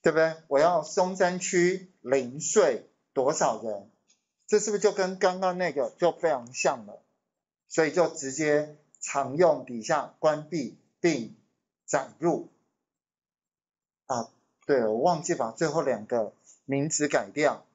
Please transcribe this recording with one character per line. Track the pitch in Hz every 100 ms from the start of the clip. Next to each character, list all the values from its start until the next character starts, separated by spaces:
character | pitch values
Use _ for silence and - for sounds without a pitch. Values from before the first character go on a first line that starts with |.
对 | 175
不 | 156
对？ | 160 160 _
我 | 143
要 | 165 170
松 | 151 - 185 190
山 | 180 180
区 | - 180 175 185 - _
零 | 120 135 120 139
岁 | - 220 165 113 - _ _
多 | 139 131
少 | 160 151 107
人？ | 110 101 - _ _ _ _ _ -
这 | 208
是 | 208
不 | 202
是 |
就 | 208
跟 | 202 185 190
刚 | 190 185
刚 | 185 175
那 | 175
个 | 139 117 -
就 | 175
非 | 156 165
常 | 135 120
像 | 127 175 131 101
了？ | - _ _ _ _ _ _ _
所 | - 156
以 |
就 | 143 160
直 | - 135
接 | 135 151 147 151 - _ _
常 | - 139 131 143
用 | 175 143 120
底 | 120
下 | 107 156 110 _
关 | 160 151 151
闭 | 170 117 - _ _
并 | 175 139 110 - _ _ _ _ -
载 | 143 131 -
入。 | 170 127 - _ _ _ _ _ _ _ _ _ _ _ _ _ _ _ _
啊， | 123 110 _ _ _ -
对 | 139
了， | 110
我 | 113
忘 | 165 160
记 | - 170
把 | 113
最 | - 160
后 | 156
两 | 139 113 107
个 | 120 101 _ _ -
名 | - 135 151
词 | - 143
改 | 143 101
掉。 | 95 147 117 _